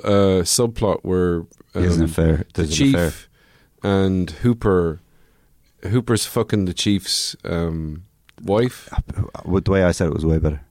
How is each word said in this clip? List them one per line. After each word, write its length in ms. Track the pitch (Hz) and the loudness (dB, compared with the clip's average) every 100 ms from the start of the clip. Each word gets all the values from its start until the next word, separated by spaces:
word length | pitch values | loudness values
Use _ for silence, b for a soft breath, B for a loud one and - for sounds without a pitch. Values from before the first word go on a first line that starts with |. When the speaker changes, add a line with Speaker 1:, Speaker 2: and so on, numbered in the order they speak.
Speaker 1:
uh, 380 | - 101 98 95 | 2 4 4 2
subplot 560 | 87 - 120 113 107 85 | 2 0 0 0 -2 -2
where, 340 | - 92 90 87 85 _ _ | -2 0 0 -2 -6 _ _
um, 100 | 87 | -2
Speaker 2:
Isn't 200 | 90 85 | 0 2
it 60 | 80 | 0
fair? 340 | 80 82 78 - | 2 2 2 -2
Speaker 1:
the 80 | - | -4
Speaker 2:
Isn't 100 | 80 | -2
it 40 | 78 | 2
Speaker 1:
chief 180 | 139 | 2
Speaker 2:
fair? 180 | 87 82 - - b b b b b | 2 0 -4 -18 b b b b b
Speaker 1:
and 480 | 101 98 95 95 85 | -2 0 2 0 -2
Hooper, 680 | 78 120 117 107 92 85 78 _ _ _ _ _ _ _ _ | -2 -2 0 2 2 0 -4 _ _ _ _ _ _ _ _
Hooper's 420 | 92 120 113 113 - | -2 -2 0 -2 0
fucking 380 | 120 110 104 92 | -4 -2 -2 -2
the 80 | |
chief's, 600 | 85 104 101 - - - - | -2 0 0 -2 -6 -6 -10
um, 580 | - 85 85 80 78 78 92 _ _ - | -6 -4 -2 -4 -8 -10 -16 _ _ -14
wife. 460 | 92 104 123 - - - - - - - - | -2 0 0 -4 -8 -6 -6 -6 -8 -8 -2
Speaker 2:
With 180 | 92 92 | -2 2
the 40 | |
way 140 | 95 | 2
I 80 | 90 | 2
said 160 | 85 85 | 2 0
it 60 | |
was 120 | - 80 | 0 2
way 120 | 80 | 2
better. 220 | 78 73 - | 0 -2 -6